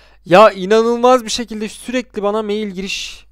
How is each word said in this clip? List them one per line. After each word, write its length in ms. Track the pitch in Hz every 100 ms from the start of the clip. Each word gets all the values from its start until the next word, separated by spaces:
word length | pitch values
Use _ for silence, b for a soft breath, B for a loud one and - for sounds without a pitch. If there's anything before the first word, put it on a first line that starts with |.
| b b
Ya 260 | - 175 214
inanılmaz 720 | 196 185 220 226 240 247 254
bir 60 | 220
şekilde 380 | - 233 214 208
sürekli 540 | - - 247 - -
bana 200 | 202 214
mail 260 | 214 208 214
giriş 580 | 185 190 - - - -